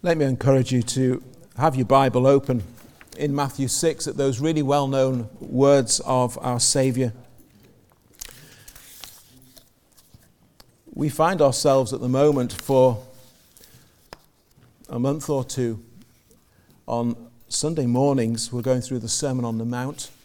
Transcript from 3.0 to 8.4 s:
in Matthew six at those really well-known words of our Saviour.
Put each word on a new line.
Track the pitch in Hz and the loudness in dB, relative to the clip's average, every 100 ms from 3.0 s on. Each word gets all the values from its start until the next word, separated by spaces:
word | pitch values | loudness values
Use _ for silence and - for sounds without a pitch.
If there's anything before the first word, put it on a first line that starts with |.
| - - | -20 -8
in | 143 143 | -4 -2
Matthew | 139 - 135 | -4 -4 -4
six | - 165 - - | 0 -2 -2 -6
at | - | -2
those | 139 117 | 0 0
really | 151 156 | -2 0
well-known | 135 143 139 135 131 127 113 - | 2 0 2 0 0 0 -6 -12
words | - 123 135 143 123 - - | -6 2 6 6 4 -2 0
of | 127 123 - | 0 0 -2
our | 127 120 | -4 -2
Saviour. | - 143 131 123 127 107 - - _ _ _ _ _ _ _ _ - - | 0 2 0 0 -2 -4 -20 -20 _ _ _ _ _ _ _ _ -20 -20